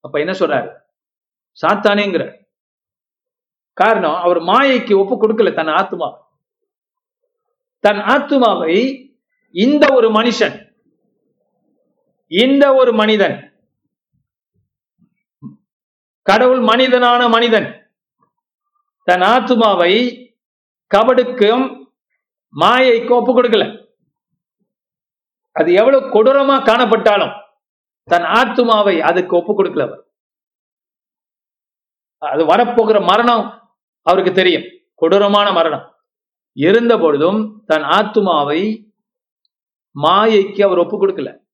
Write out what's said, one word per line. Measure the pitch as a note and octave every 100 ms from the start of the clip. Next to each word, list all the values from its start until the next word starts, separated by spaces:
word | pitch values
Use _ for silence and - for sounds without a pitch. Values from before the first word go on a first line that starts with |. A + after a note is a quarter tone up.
அப்ப | B2+ C#3+
என்ன | D#3
சொல்றாரு? | F#3+ E3+ C#3 A2 - _ _ _ _ _ _ _ _ D#3+
"சாத்தானேங்கிறார்." | G#3 G#3 G3+ G3+ E3+ C3 - _ _ _ _ _ _ _ _ _ _ _ _ _
காரணம், | - G3 G#3+ E3+
அவர் | E3 F3 F3
மாயைக்கு | E3 A3 C#4 B3+ - G3
ஒப்பு | G3 A#3+
கொடுக்கல | G#3+ G#3+ G3
தன் | - D#3+
ஆத்துமா. | D#3 G3 F3+ D#3 - _ _ _ _ _ _ _ _ _ _ _ _ _ _ _ _
தன் | G#3 G3+
ஆத்துமாவை | G3+ C#4 C#4+ C#4 A#3+ F3+ D#3+ F3+ C4 C4+ - _ _ _ _
இந்த | E3+ A3+ D4 D4
ஒரு | C4+ A3+
மனுஷன், | G#3+ A#3 A3+ F#3+ - - _ _ _ _ _ _ _ _ _ _ _ _ _ _ _ _
இந்த | E3 B3+ C#4 C#4
ஒரு | C4 B3+
மனிதன், | A3 G#3+ G#3+ F3+ C#3 - _ _ _ _ _ _ _ _ _ _ _ _ _ _ _ _ _ _ _ - - _ _ _ _ _ _
கடவுள் | - G#3 B3+ B3+
மனிதனான | A3 A#3 C4 B3 B3 A#3+ A#3+
மனிதன், | A3+ A#3+ A3+ - - _ _ _ _ _ _ _ _ _ _ _ _
தன் | - F3+
ஆத்துமாவை | F#3 B3 - B3 A3 F#3+ F3 G#3 B3 - - _ _ _ _ _ _
கபடுக்கும் | G3 A3+ B3+ A#3+ - G#3 A#3+ C4 - - _ _ _ _ _ _ C#3
மாயைக்கும் | F3+ B3 C4 A#3 A#3+
ஒப்பு | A#3+ A#3 B3+
கொடுக்கல. | B3 G#3+ - - _ _ _ _ _ _ _ _ F#3+ _ _ _ _ _ _ _ _
அது | - E3
எவ்வளவு | F3+ A#3 C#4 C4+
கொடூரமா | G#3 A3+ C#4 C#4 C#4
காணப்பட்டாலும் | C4+ A3+ A#3+ A3 G3+ G3+ - - - _ _ _ _ _
தன் | - F3
ஆத்துமாவை | E3+ G#3 B3 B3 A#3 A3 G3+ F3
அதுக்கு | D3 F3 F3+ F3
ஒப்பு | F3 G3+
கொடுக்கல | F#3 D#3
அவர். | A#2+ - _ _ _ _ _ _ _ _ _ _ _ _ _ _ _ _ _ _ _ _ _ _
அது | D3+ C#3 D#3+
வரப்போகிற | F#3 A#3 A#3 G#3+ G#3+ F3
மரணம் | G3+ A#3+ A#3 - - _ _ _ _
அவருக்கு | - F#3 E3+
தெரியும், | F3+ F3+ D#3+ - - _
கொடூரமான | _ D#3+ G3 G3+ G#3 G#3
மரணம். | F3+ E3 D3 - _ _ _ _ _ _
இருந்த | - D3+ A3 A#3 A3
பொழுதும் | E3 C#3+ D#3+ G#3 G#3+ -
தன் | _ D#3
ஆத்துமாவை | C#3+ F3 G#3 A3 G3 D#3+ C#3+ D#3 G3+ A3 _ _ _ _ _ _ _ _ _ _ _ C#3
மாயைக்கு | D3+ F#3 A3 G#3+ G3 -
அவர் | G3+ F3+
ஒப்பு | G#3 G#3 G3
கொடுக்கல. | F3 B2+ - _